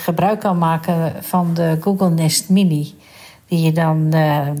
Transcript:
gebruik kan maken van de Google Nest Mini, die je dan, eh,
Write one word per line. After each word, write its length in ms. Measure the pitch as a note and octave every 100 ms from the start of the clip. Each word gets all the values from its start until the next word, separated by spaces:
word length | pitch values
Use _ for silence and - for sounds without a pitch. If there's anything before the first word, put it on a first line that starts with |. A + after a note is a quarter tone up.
gebruik 380 | - E3 F#3 G#3+
kan 180 | G#3 F3
maken 580 | E3 E3 F#3 E3+ E3 -
van 300 | - F3+ E3+
de 240 | E3 E3 D#3+
Google 280 | G3+ F#3+ F#3
Nest 400 | E3 D#3+ - -
Mini, 460 | F#3+ F#3+ D3+ D3 - - - - - -
die 140 | E3
je 100 | D#3+
dan, 360 | D#3+ D#3+ D#3+ D#3
eh, 340 | D#3+ D3+ D3 C#3+ D3